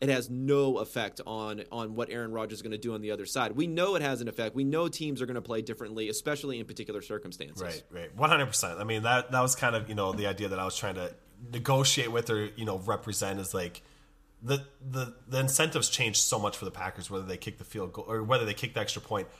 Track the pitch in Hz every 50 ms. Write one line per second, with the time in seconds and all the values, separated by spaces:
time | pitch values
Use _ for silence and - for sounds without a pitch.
0 | 143 139 131 127 120 - 123 127 131 139 143 143 139 135 127 101 110 - - 123
1 | 107 98 - - - 101 110 110 107 107 107 104 - - - 117 113 110 110 120
2 | 117 - 117 120 117 110 113 113 110 104 110 104 107 113 107 107 110 117 110 107
3 | 107 107 107 101 98 - - 135 123 104 87 135 170 170 160 170 180 202 190 165
4 | 147 139 131 117 120 113 - - 113 110 104 135 139 139 151 160 175 165 - -
5 | 156 151 139 113 127 120 123 117 107 - 113 113 - - 110 - 120 107 110 113
6 | 110 104 101 - - 151 147 143 147 139 127 113 113 - - - 110 - 104 101
7 | - - 107 104 104 90 90 - - 73 78 92 90 87 82 - - - 85 85
8 | 85 76 76 104 147 151 165 147 135 110 104 - - 90 85 92 104 110 113 107
9 | 110 117 123 123 123 131 131 127 127 127 - - 135 120 113 110 104 107 107 104
10 | 98 95 98 104 101 101 95 101 104 95 95 92 95 95 - - - 98 92 92
11 | 90 87 - - - - - - 120 120 120 117 117 139 135 135 135 - - 135
12 | 120 117 117 117 117 - 113 104 104 101 - 117 113 107 95 95 92 110 107 -
13 | - 113 95 - 104 98 98 98 92 90 - 95 90 85 - - - - - -
14 | - - _ - _ _ _ - 113 123 139 139 139 - - - 135 131 127 131
15 | 127 113 - - - 117 131 131 135 135 - - 160 160 160 139 113 - - -
16 | 123 110 101 - - - 123 110 104 101 - - 101 92 - - 92 95 - 98
17 | 87 - 98 95 95 95 92 87 - 110 - - - - - 107 92 87 85 107
18 | - 104 113 110 107 107 131 123 117 104 101 - 135 127 - 113 104 - - 104
19 | - - 110 101 92 - -